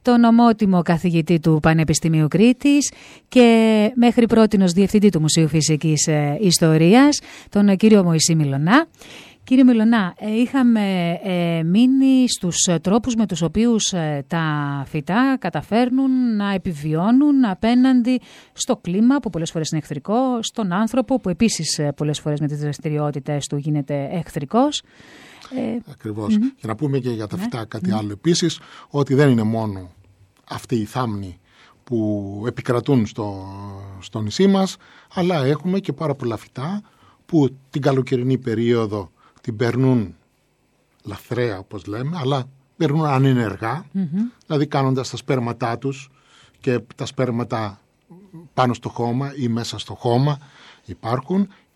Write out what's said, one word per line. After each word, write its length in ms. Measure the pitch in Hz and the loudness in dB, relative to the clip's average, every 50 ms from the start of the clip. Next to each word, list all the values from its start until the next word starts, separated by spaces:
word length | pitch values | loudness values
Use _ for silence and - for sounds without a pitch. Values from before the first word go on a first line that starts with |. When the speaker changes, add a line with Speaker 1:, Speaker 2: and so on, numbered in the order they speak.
| - | 0
Speaker 1:
τον 220 | 254 240 240 233 | 2 4 4 6
ομότιμο 580 | 226 226 233 240 233 226 220 214 190 185 180 165 | 6 6 6 6 4 4 2 2 2 2 2 2
καθηγητή 580 | - 170 160 - 180 165 165 156 160 175 165 | 2 0 0 0 0 0 0 2 2 0 2
του 180 | - 165 156 156 - | 2 2 2 4 4
Πανεπιστημίου 680 | 165 160 165 160 143 156 - - 165 160 156 156 147 | 2 2 2 2 0 0 0 0 0 2 2 2 2
Κρήτης 640 | - 170 214 247 254 - - 285 285 294 269 - - - - - - - _ - | 2 4 4 4 4 2 2 2 2 2 0 -2 -6 -12 -20 -20 -20 -20 _ 0
και 600 | - 254 240 233 226 226 220 220 220 214 208 220 262 | 4 6 6 6 6 6 4 4 4 4 2 2 2
μέχρι 300 | 247 233 240 226 254 233 | 2 2 4 4 4 2
πρότινος 460 | 208 233 226 220 214 220 196 190 175 170 | 4 4 4 4 4 4 2 2 2 2
διευθυντή 360 | 185 196 185 - 214 190 208 | 2 2 2 4 4 4 4
του 120 | - 160 | 4 4
Μουσείου 280 | 156 156 - 170 160 151 | 0 0 2 2 2 2
Φυσικής, 580 | 151 160 147 - 156 143 - 160 156 143 - | 2 0 0 2 0 0 0 0 0 0 0
ε, 320 | 175 156 147 147 147 143 - | 0 0 0 0 -2 -2 0
Ιστορίας, 800 | 220 180 170 - 180 160 156 156 165 170 208 247 277 294 294 - - - - - - - | 0 2 2 4 4 4 4 6 6 6 6 8 6 6 4 0 -4 -12 -20 -20 -14 -4
τον, 200 | - 202 202 202 | 0 2 4 4
ε, 80 | 196 | 4
κύριο 260 | 180 - 220 214 202 185 | 4 6 6 6 6 6
Μωυσή 300 | 175 165 160 - - 165 | 4 2 2 2 2 2
Μιλωνά. 520 | 160 151 139 139 139 147 170 226 294 339 - _ _ - - - - - - - _ _ | 2 0 0 -2 -2 0 4 4 4 2 0 _ _ -20 -20 -20 -20 -20 -20 -20 _ _
Κύριε 200 | - 262 262 269 | 0 4 6 6
Μιλωνά, 500 | 254 247 226 214 226 240 226 190 175 - - | 6 6 4 4 2 2 2 0 -2 -6 -8
ε, 140 | - 214 214 226 | -8 -4 -2 0
είχαμε, 680 | 247 240 - 277 254 240 226 214 208 196 190 180 175 170 170 - - | 0 0 0 2 2 4 2 2 0 0 0 0 -2 -2 -4 -4 -4
ε, 400 | 196 180 175 175 170 170 165 160 | -4 -2 -2 0 0 0 -2 0
μείνει 640 | 165 180 214 247 254 262 269 269 269 262 262 254 240 | 2 2 4 4 4 4 4 4 4 4 4 4 2
στους, 380 | - - - 175 160 - - | 0 -4 -4 -4 -2 -2 0
ε, 120 | 185 170 160 | 0 0 0
τρόπους 360 | - 180 196 240 214 262 240 | 0 0 0 0 0 -2 -2
με 120 | 220 226 | -2 -2
τους 160 | 180 180 156 170 | -2 -2 -2 -4
οποίους, 500 | 160 156 208 226 240 233 214 - - - | -2 0 0 0 2 2 0 0 -2 -4
ε, 320 | 175 160 151 151 139 135 | -4 -4 -4 -4 -6 -6
τα 180 | - - 165 165 156 151 147 143 143 143 143 135 - | -4 -4 -2 -2 -2 -2 -2 -4 -4 -6 -6 -8 -6
φυτά 480 | - 151 143 - 175 233 254 269 269 254 | -8 -8 -4 -2 0 0 2 0 0 -2
καταφέρνουν 960 | - 185 - 156 - - 202 226 254 247 254 262 269 269 262 254 254 240 220 | -4 -4 -6 -6 -6 -2 0 0 0 2 0 0 0 0 0 0 0 0 0
να 160 | 208 202 202 196 | -2 -2 -2 -2
επιβιώνουν 920 | 190 - 196 170 143 143 156 156 160 180 220 240 262 294 294 285 269 254 | -4 -4 -6 -8 -6 -4 -2 -2 0 2 4 4 4 4 4 4 4 2
απέναντι 760 | 214 185 - - 226 240 247 254 262 262 247 226 247 254 240 - - - - - _ _ | 2 0 -2 0 2 4 4 4 4 4 4 2 2 0 -2 -4 -8 -20 -20 -20 _ _
στο 240 | - - - 247 | -10 -4 -4 -4
κλίμα, 400 | - - 175 175 196 226 247 277 285 | -4 -4 -4 0 2 2 4 2 2
που 120 | 262 220 | 0 -4
πολλές 200 | 165 165 165 - | -6 -6 -6 -6
φορές 200 | - 165 156 - | -6 -6 -6 -4
είναι 100 | - 156 | -4 -6
εχθρικό, 640 | - - 151 143 - - 208 240 262 262 247 233 214 | -6 -6 -10 -10 -6 -2 -2 0 0 0 -2 -4 -6
στον 300 | - - - 220 185 175 | -8 -8 -6 -4 -2 -2
άνθρωπο, 480 | 196 226 220 - 254 247 - 269 240 | 0 -2 0 0 -2 -2 0 -2 -2
που 80 | - 190 | -2 -4
επίσης, 500 | 175 - 151 120 - - 160 - - - | -2 0 0 0 0 -2 -6 -6 -4 -4
ε, 140 | 151 147 139 | -4 -4 -2
πολλές 240 | - 151 151 147 - | -2 -4 -4 -4 -4
φορές 200 | - 156 147 143 | -4 -4 -4 -2
με 60 | 156 | -4
τις 120 | 143 151 147 | -4 -4 -4
δραστηριότητες 840 | 151 147 139 - - 160 151 151 151 147 143 147 135 - 147 143 135 | -6 -6 -6 -6 -8 -6 -4 -4 -4 -4 -6 -6 -6 -6 -6 -6 -6
του 100 | - 147 | -6 -6
γίνεται 520 | 143 143 156 151 147 135 - 147 143 139 135 160 | -6 -4 -2 -2 -4 -4 -4 -4 -6 -6 -4 -6
εχθρικός. 720 | 175 156 - - 156 143 131 - 226 269 294 294 - - _ _ _ - - - - - - - - - - 269 | -6 -8 -6 -8 -10 -8 -2 0 0 0 0 -2 -6 -12 _ _ _ -20 -20 -20 -20 -20 -20 -20 -20 -20 -12 -10
Ε, 340 | 254 233 226 226 240 - - 139 | -8 -8 -6 -8 -8 -10 -14 -20
Speaker 2:
Ακριβώς. 440 | _ - 107 104 104 107 214 220 | _ -12 -10 -8 -6 -2 0 0
Speaker 1:
μμμ. 100 | 208 226 269 269 _ | 0 0 -2 -4 _
Speaker 2:
Και 60 | - | -8
να 80 | 110 110 | -8 -6
πούμε 240 | 107 151 143 135 135 | -4 -4 -2 -2 -2
και 120 | 117 123 | -2 -4
για 160 | 117 110 110 | -6 -6 -8
τα 100 | 101 - | -8 -8
Speaker 1:
Ναι. 60 | 180 202 | -8 -8
Speaker 2:
φυτά 220 | 240 - 120 110 | -6 -8 -8 -10
κάτι 240 | 107 - 110 - 185 | -10 -10 -6 -4 -4
Speaker 1:
Μμμ. 60 | 104 | -4
Speaker 2:
άλλο 160 | 107 104 104 101 | -2 -4 -6 -8
επίσης, 480 | 101 - 165 175 - 185 165 - - - - - - - - | -4 0 0 0 2 0 -2 -4 -6 -14 -20 -20 -20 -18 -8
ότι 260 | - 143 139 139 139 | -4 -2 -2 0 2
δεν 140 | 131 147 143 | 4 4 4
είναι 120 | 123 117 107 | 4 4 2
μόνο 480 | 107 113 113 110 107 98 95 92 90 _ _ _ _ _ _ _ _ _ _ _ - | 0 -2 -2 -4 -6 -8 -10 -12 -18 _ _ _ _ _ _ _ _ _ _ _ -14
αυτοί 260 | - 117 - - 131 | -14 -12 -8 -4 -4
οι 80 | 113 104 | -4 -4
θάμνοι 540 | - - 131 127 113 104 101 98 92 87 - _ _ _ _ _ _ _ _ _ | -4 -6 -6 -4 -4 -6 -8 -10 -12 -16 -20 _ _ _ _ _ _ _ _ _
που 580 | - 127 113 107 107 107 104 101 98 101 101 107 | -6 -4 -2 -2 -2 -4 -4 -6 -8 -10 -8 -8
επικρατούν 600 | 120 - - 110 - 120 120 107 - 143 123 107 | -8 -8 -8 -4 -2 -2 -2 0 0 0 0 0
στο, 400 | 104 - - 110 104 98 95 95 95 95 98 101 101 98 95 - - - - | -2 -6 -8 -10 -8 -10 -10 -14 -14 -16 -14 -14 -14 -14 -16 -16 -18 -18 -20
στο 200 | - - - 113 | -18 -12 -10 -8
νησί 260 | 110 104 - - 190 | -8 -6 -2 2 2
μας, 300 | 196 196 190 190 185 - - _ _ - - _ _ - | 4 4 2 0 -2 -6 -12 _ _ -20 -20 _ _ -6
αλλά 300 | 190 175 180 185 151 131 | -4 -2 -2 0 0 0
έχουμε 340 | 131 151 143 - 180 185 196 | 0 -2 -2 -2 -4 -4 -4
και 140 | 196 - 135 | -4 -6 -8
πάρα 220 | - 165 147 139 | -6 -4 -6 -6
πολλά 220 | 135 127 117 113 | -4 -6 -6 -6
φυτά 440 | 101 - - - - 131 160 196 208 - _ _ _ _ _ _ _ _ | -8 -10 -14 -14 -10 -8 -8 -8 -8 -10 _ _ _ _ _ _ _ _
που 300 | - - 160 139 127 - - _ _ | -2 0 2 2 2 -2 -6 _ _
την 120 | - 151 131 | -8 -2 -2
καλοκαιρινή 560 | 147 135 131 123 - 135 123 123 131 131 123 | 0 0 0 -2 -2 -2 -2 -2 -2 -2 -2
περίοδο 720 | 127 120 110 107 117 117 120 117 113 104 104 104 95 - _ _ _ _ _ _ | -2 -4 -4 -2 0 0 0 0 0 -4 -6 -8 -10 -10 _ _ _ _ _ _
την 160 | - - 110 | -12 -10 -6
περνούν 580 | 104 127 120 117 123 131 131 127 120 104 85 85 _ _ _ _ _ _ _ _ _ _ _ _ _ _ _ _ _ - | -2 -2 -2 0 0 2 2 2 0 0 -4 -10 _ _ _ _ _ _ _ _ _ _ _ _ _ _ _ _ _ -16
λαθρέα, 540 | 107 101 - - - - 117 123 120 101 92 | -14 -14 -14 -10 -8 -4 -4 -2 -4 -4 -8
όπως 280 | 101 - - 98 80 | -12 -14 -16 -14 -12
λέμε, 300 | 92 104 117 127 147 170 180 | -10 -10 -8 -8 -8 -8 -6
αλλά 240 | - - 147 135 127 - - _ _ _ _ | -4 -4 -4 -4 -4 -8 -14 _ _ _ _
περνούν 280 | - 170 143 143 160 156 | -4 -2 0 0 0 0
ανενεργά, 800 | 147 139 131 135 135 127 123 120 104 95 95 110 113 127 160 - - - | 0 2 2 4 4 2 2 0 -2 -4 -6 -6 -6 -6 -8 -10 -8 -6
Speaker 1:
Μμμ. 140 | 196 190 143 156 196 226 240 - _ _ | -6 -6 -4 -4 -4 -6 -6 -8 _ _
Speaker 2:
δηλαδή 200 | - 160 147 147 | -4 -2 -2 -2
κάνοντας 440 | 143 - 147 135 131 131 131 127 - | -2 -2 -2 0 0 -2 -2 -4 -6
τα 60 | - | -10
σπέρματά 600 | 120 - - 143 127 120 117 113 110 127 117 117 123 | -12 -6 -4 -4 -2 -2 -4 -6 -6 -6 -6 -6 -6
τους 320 | - 135 135 - - - _ _ _ _ _ _ _ _ _ _ | -6 -8 -8 -8 -14 -20 _ _ _ _ _ _ _ _ _ _
και 200 | - 135 123 120 107 - - | -4 -2 -2 -2 -4 -8 -12
τα 100 | - 123 | -12 -12
σπέρματα 760 | - - - 131 123 117 117 120 104 123 113 110 101 98 - _ _ _ _ _ _ - - 208 _ - 165 175 - - | -10 -4 -4 -4 -2 -2 -4 -4 -4 -6 -6 -6 -8 -10 -14 _ _ _ _ _ _ -20 -20 -20 _ -20 -20 -20 -10 -2
πάνω 200 | - 127 123 117 | 0 0 0 0
στο 140 | - - 117 | -2 -6 -12
χώμα 440 | - - 120 120 120 127 139 139 139 | -8 -6 -4 -4 -2 -4 -6 -6 -8
ή 120 | 143 127 120 | -6 -4 -4
μέσα 300 | 113 117 117 - - 104 | -4 -4 -6 -8 -10 -14
στο 160 | - - 104 | -14 -14 -12
χώμα 440 | - - 123 117 123 135 147 147 139 - - _ - - - - _ _ | -6 -2 0 2 2 2 0 -2 -4 -10 -20 _ -20 -20 -20 -20 _ _
υπάρχουν 640 | - - - - 113 120 127 - - 180 190 202 - - _ _ _ _ | -18 -18 -12 -8 -6 -6 -6 -4 -4 -2 -2 -2 -4 -6 _ _ _ _